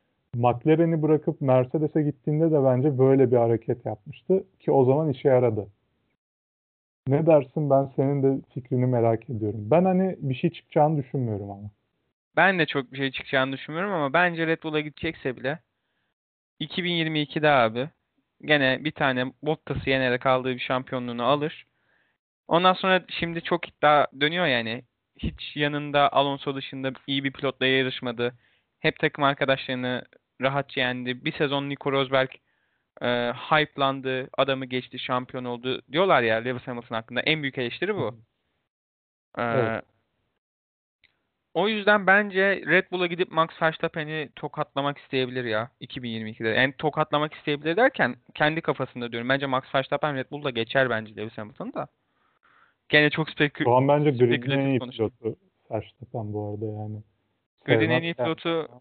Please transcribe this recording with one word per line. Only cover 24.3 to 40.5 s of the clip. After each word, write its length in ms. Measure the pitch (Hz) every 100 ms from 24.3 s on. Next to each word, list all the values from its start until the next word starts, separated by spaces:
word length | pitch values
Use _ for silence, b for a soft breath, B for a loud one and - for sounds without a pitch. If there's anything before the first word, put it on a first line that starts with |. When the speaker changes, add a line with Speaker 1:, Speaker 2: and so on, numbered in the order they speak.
| 170 170
Speaker 2:
yani. 380 | 123 113 117 - _ _ -
Hiç 380 | - - - 151
yanında 580 | 147 147 147 143 143
Alonso 420 | - 139 139 - 135
dışında 360 | - 135 131 123 -
iyi 160 | 139
bir 80 | 139
pilotla 340 | - 139 - 131
yarışmadı. 720 | 131 131 - 127 117 120 127 _ _ _ _
Hep 200 | 156 -
takım 240 | 156 -
arkadaşlarını 800 | 139 143 135 135 - 127 127 123 - _ _ -
rahatça 400 | 127 143 135 -
yendi. 440 | 123 127 123 127 139
Bir 80 |
sezon 360 | - 147 139 139
Nico 220 | 139 143
Rosberg, 380 | 139 131 135 131 - _ _ _ _ _ -
e, 60 | 123 123 120
hype'landı, 960 | 120 - 156 147 - 135 135 131 131 127 -
adamı 280 | 135 131 127
geçti, 340 | 127 - 127
şampiyon 460 | - 127 127 131 123
oldu 360 | 120 123 127 -
diyorlar 300 | 143 190 147
ya 140 | 117 110
Lewis 300 | 120 123 -
Hamilton 280 | 120 120 113
hakkında. 260 | 113 120
En 200 | - 156
büyük 160 | 139 135
eleştiri 380 | 120 - 185 202
bu. 240 | 117 117 _ _ _ _ _ _ _ _ _ _ _ -
Speaker 1:
Hı 60 |
hı. 40 | 120
Speaker 2:
E, 120 | 117
Speaker 1:
Evet. 240 | 113 110 - _ _ _ _ _ _